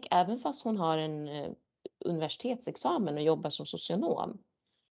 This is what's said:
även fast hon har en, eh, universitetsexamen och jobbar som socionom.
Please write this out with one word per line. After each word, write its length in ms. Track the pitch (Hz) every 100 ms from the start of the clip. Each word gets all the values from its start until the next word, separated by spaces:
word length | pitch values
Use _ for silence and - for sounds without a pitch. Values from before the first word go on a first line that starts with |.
| -
även 280 | 180 180 240
fast 240 | 302 277
hon 140 | 233 214
har 200 | 165 160
en, 300 | 156 151 147
eh, 240 | 147 143 - _ _ - - -
universitetsexamen 1120 | 165 156 - 240 254 - - 349 339 175 147
och 60 |
jobbar 280 | 151 156 160
som 160 | 147 147
socionom. 800 | - - 175 330 - - 202 - _ _ _ _